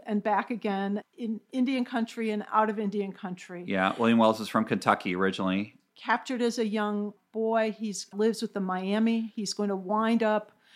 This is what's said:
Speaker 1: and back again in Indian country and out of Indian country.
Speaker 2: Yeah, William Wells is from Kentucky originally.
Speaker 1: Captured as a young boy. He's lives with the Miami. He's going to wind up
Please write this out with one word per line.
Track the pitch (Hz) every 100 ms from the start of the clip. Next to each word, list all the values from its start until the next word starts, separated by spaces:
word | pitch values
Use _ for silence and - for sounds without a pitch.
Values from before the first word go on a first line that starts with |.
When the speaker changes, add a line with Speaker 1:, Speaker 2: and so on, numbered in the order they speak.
| -
Speaker 1:
and | 208
back | 220 196 -
again | 220 214 196 196 202 - -
in | 233 220 _
Indian | 262 254 262 247
country | 247 226 - 220
and | 214 -
out | 214 214
of | 214
Indian | 208 208 196
country. | 180 190 180 - 180 180
Speaker 2:
Yeah, | 95 95 -
William | 117 117
Wells | 113 110
is | 104
from | 113 110
Kentucky | 104 110 101 101 90
originally. | 98 95 95 95 110 _ _ _
Speaker 1:
Captured | - 233 - 247
as | 240 240
a | 220
young | 214 208 208 208 - _
boy. | 214 220 226 220 214
He's | 220 185 -
lives | 202 220 220
with | 220 202
the |
Miami. | 185 185 190 214 226 226 226 226
He's | 190
going | - 202
to | 196
wind | 185 214 226 233
up | 220 214 208 _ _